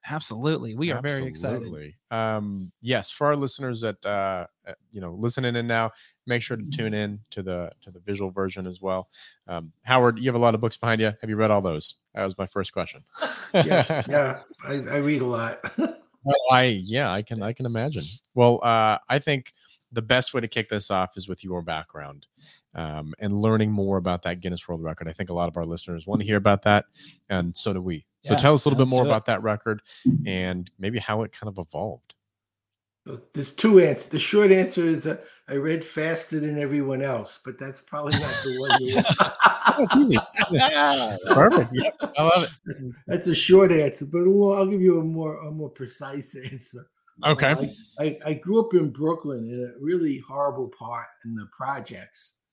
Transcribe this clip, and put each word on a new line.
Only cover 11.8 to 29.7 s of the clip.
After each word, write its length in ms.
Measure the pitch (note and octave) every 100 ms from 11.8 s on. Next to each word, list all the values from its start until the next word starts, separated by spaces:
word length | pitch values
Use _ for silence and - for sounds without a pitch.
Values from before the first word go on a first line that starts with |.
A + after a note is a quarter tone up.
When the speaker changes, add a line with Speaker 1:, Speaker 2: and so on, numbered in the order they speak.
| - - _
Speaker 2:
That 100 | G#2+
was 120 | G2 F#2
my 100 | F#2+
first 260 | G2+ F#2+
question. 320 | - F2 - _
<laughs> 460 | - C#4+ - -
Speaker 3:
Yeah, 480 | F#3+ - F3+ C3 D#3 B2
yeah, 320 | D3 C#3 - - - -
I, 80 |
I 220 | C#3 B2 C#3+
read 240 | C#3+ D3+
a 40 | B2
lot. 340 | A#2 A2+ A2+ - -
<laughs> 180 | D#4 - _ _
Speaker 2:
Well, 140 | C#3 C#3 B2+
I, 140 | B2+ B2+ G#2
yeah, 260 | F#2 A#2 C3+
I 120 | F2+
can, 200 | - A#2
I 120 | G2+
can 100 | A#2
imagine. 400 | B2+ A#2 C3 B2+ D2+ G#2 _
Well, 260 | - A#2+ A#2+
uh, 360 | A#2+ A2+ A2 G#2+ -
I 100 | C3+
think 360 | D3 C#3 - _ _ _ _
the 120 | A#2+
best 320 | A2 B2+ B2
way 80 | C3
to 60 | A2+
kick 200 | - G#2+
this 220 | G#2+ -
off 260 | G2 F2+ -
is 120 | F#2+
with 140 | F2+
your 200 | F#2 F2+
background, 640 | E2+ D#2+ D#2 D2+ D2 C#2+ _ _ - _ _
um, 400 | E2 D#2 D2+ D2+ D#2
and 140 | G#2
learning 380 | G2+ A2 A2 G#2+
more 240 | G#2 G2 G2
about 240 | F2+ F2
that 160 | F2+ F2+
Guinness 260 | F2 F2 -
World 140 | E2+
Record. 260 | D#2+ D#2+ E2
I 40 |
think 180 | E2 F2+
a 20 |
lot 160 | F2 E2+
of 80 | E2
our 80 |
listeners 420 | E2 E2+ - E2+ F2
wanna 180 | G#2+
hear 120 | G#2 G#2
about 240 | G2+ G2+
that, 200 | G#2 G#2 - _ - - _
and 260 | F#2+ F2 F2
so 160 | -
do 80 | F#2+
we. 240 | F2+ D#2+ _ _
So 120 | C#3+
Speaker 1:
Yeah, 40 | C#3+
Speaker 2:
tell 140 | C#3+
us 140 | D3+ D3+
a 20 |
little 80 | C3+
bit 60 |
Speaker 1:
let's 80 | C3
Speaker 2:
more 140 | B2+
Speaker 1:
do 40 | C3
it. 40 |
Speaker 2:
about 120 | A2
that 180 | - A2
record 380 | A2 G#2 -